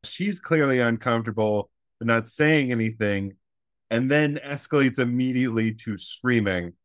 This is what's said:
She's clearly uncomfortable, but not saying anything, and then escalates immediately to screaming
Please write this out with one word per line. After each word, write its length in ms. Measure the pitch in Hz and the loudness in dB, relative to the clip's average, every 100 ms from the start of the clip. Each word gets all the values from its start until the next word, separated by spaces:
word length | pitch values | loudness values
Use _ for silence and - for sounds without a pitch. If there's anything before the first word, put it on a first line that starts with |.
She's 360 | - - 190 185 | -12 -6 -4 -4
clearly 380 | - 160 143 127 | 0 2 4 4
uncomfortable, 880 | 120 117 - 117 113 107 107 104 - _ _ _ | 2 0 0 0 -2 -2 0 0 -4 _ _ _
but 80 | 117 | 0
not 220 | 113 113 | 0 0
saying 420 | - 151 156 131 | 0 2 4 2
anything, 640 | 120 110 113 107 101 98 - _ _ _ _ _ | 0 -2 -2 -2 -2 -4 -10 _ _ _ _ _
and 200 | 117 131 | -2 2
then 260 | 147 151 147 | 2 2 -2
escalates 540 | 143 143 - 147 135 120 | -8 -10 -2 2 2 2
immediately 760 | 123 123 127 127 127 113 113 110 | -2 0 0 0 0 0 -2 -2
to 140 | - 98 | -8 -10
screaming 760 | - - 123 120 101 92 87 85 | -10 -6 0 2 2 -2 -4 -12